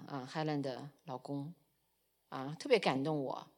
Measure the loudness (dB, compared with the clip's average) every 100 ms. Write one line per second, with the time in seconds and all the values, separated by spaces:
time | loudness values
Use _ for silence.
0 | -8 -6 -4 -2 0 0 0 -4 -8 -14
1 | -10 -8 -4 -6 -6 -10 _ _ _ _
2 | _ _ _ -6 -6 -6 4 6 6 4
3 | 2 2 0 -4 -10